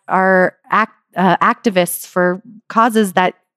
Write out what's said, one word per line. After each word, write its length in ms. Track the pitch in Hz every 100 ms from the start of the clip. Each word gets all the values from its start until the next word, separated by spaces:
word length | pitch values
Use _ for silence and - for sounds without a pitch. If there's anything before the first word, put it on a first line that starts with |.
| -
are 480 | 180 190 185 180 - _
act-, 240 | 196 220 _ _ -
uh, 200 | 185 175
activists 680 | 190 247 233 185 175 - -
for 340 | - 180 185 - - _
causes 440 | 220 233 220 208
that, 200 | 180 185 - _